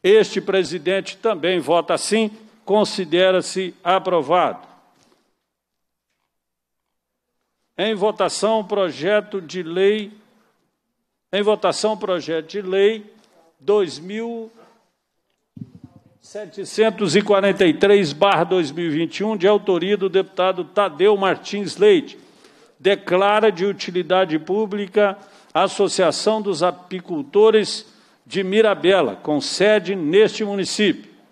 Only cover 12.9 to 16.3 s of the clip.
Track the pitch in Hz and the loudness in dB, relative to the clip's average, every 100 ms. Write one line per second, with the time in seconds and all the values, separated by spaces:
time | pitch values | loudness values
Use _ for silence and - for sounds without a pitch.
12.9 | 220 214 _ _ _ _ _ 135 208 180 | 0 -10 _ _ _ _ _ -2 0 0
13.9 | 131 175 214 233 233 220 _ _ _ _ | -6 -12 -10 -8 -10 -14 _ _ _ _
14.9 | _ _ _ _ _ _ - - - - | _ _ _ _ _ _ -18 -18 -18 -20
15.9 | - _ _ - | -20 _ _ -18